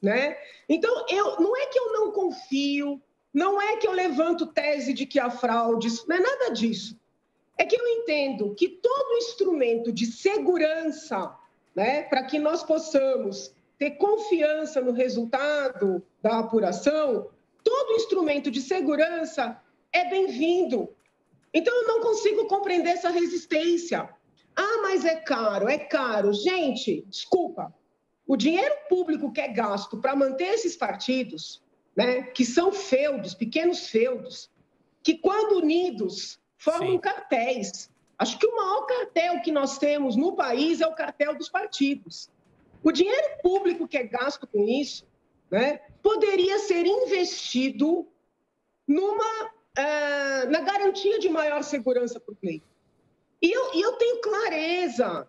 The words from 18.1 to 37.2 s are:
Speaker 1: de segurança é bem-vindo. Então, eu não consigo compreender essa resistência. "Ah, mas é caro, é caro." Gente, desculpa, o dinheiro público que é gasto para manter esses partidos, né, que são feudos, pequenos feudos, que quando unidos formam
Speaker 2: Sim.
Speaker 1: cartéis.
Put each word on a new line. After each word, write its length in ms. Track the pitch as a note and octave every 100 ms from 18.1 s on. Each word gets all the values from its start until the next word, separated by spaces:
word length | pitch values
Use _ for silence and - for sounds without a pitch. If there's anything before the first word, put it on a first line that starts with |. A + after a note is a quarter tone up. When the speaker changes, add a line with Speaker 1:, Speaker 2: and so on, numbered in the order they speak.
| F#4 D#4+ C#4+ C#4+
Speaker 1:
de 100 | C4
segurança 960 | B3+ F#4+ C#4 D4 D#4+ E4+ D#4+ - A#3 A3+ _ _ _
é 200 | E4+ F4+
bem-vindo. 800 | F#4+ F#4+ A#3+ D#4+ F4 D#4 A#3 - - _ _ _ _ _
Então, 220 | D#4+ E4+
eu 140 | B4 A4+
não 120 | A4+
consigo 440 | A4+ G#4+ G4+ G#4+ A4
compreender 440 | G4 G4 F4 E4
essa 180 | F4 F4
resistência. 1040 | F4 E4+ F4 - D#4 E4 E4+ - F3 - - _ _ _
"Ah, 260 | - G4 A4+
mas 220 | G4 F#4+
é 120 | E4 D#4+
caro, 500 | - B3+ G#3+ G3 G3+
é 100 | D4
caro." 540 | - - B3+ G#3+ G3+
Gente, 720 | G#3 E4+ F#4 D4+ A3 - - -
desculpa, 640 | - - F#4 E4+ - - - _ _ _ _ -
o 100 | C4+
dinheiro 380 | A#3+ E4+ C5+ D5 -
público 440 | F4+ E4+ - C#4+
que 80 | -
é 80 | C#4
gasto 480 | A3 G#3+ G3+ - -
para 180 | C4
manter 340 | C#4 C4+ C4 -
esses 220 | A4 F4 -
partidos, 880 | G#3+ G3+ - C4 B3+ D#3+ - - _ _ _ -
né, 260 | A#3+ B3+ C#4
que 100 | -
são 260 | A#3+ - F4+
feudos, 640 | G4 - C4 D4 C4+ F3+
pequenos 540 | - A3+ D#4 F4 F4 -
feudos, 600 | A3 B3 B3 E3 - - _ _ _ _ _
que 120 | -
quando 480 | D#4+ F#4+ G#4 G#4+ F#4+
unidos 760 | D4+ E4 F4+ A3 G3 - - - _ _
formam 340 | - E4 F#4
Speaker 2:
Sim. 60 | F#4
Speaker 1:
cartéis. 920 | G4 A4+